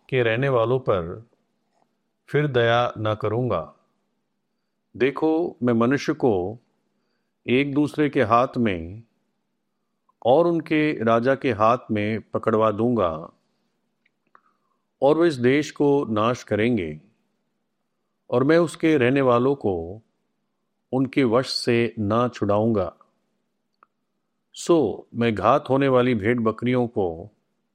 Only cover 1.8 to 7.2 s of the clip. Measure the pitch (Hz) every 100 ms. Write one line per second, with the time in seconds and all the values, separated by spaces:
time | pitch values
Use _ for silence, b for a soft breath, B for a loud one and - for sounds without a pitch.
1.8 | _ _ _ _ - 143 147 120 117 120
2.8 | 120 107 107 107 107 113 127 87 - _
3.8 | _ _ _ _ _ _ _ _ _ _
4.8 | _ 98 131 139 156 160 - - 120 117
5.8 | 117 139 - 151 131 95 92 117 _ _
6.8 | _ _ _ _